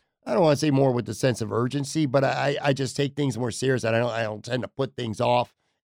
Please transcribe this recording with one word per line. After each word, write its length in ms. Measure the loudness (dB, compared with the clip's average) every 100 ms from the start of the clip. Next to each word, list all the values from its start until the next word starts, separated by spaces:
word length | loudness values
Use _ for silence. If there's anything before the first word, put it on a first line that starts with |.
| _ _
I 80 | -2
don't 100 | 2
wanna 140 | 4 4
say 140 | 2
more 200 | 4 4
with 120 | 2 -4
the 60 |
sense 260 | 0 0 0
of 100 | -2
urgency, 540 | -2 0 -2 -4 -2 0
but 180 | 2
I, 320 | 2 0 -2 0
I, 60 | 0
I 40 |
just 240 | 0 -2 -2
take 180 | -4
things 220 | -2 -2 0
more 140 | -4
serious, 340 | -2 0 0
and 100 | 2
I 40 | 2
don't, 120 | 0
I 120 | -2
don't 200 | -4 -6
tend 180 | -6 -6
to 60 | -6
put 280 | -6 -6 -4
things 240 | -6 -2
off 340 | 2 2 0 _ _ _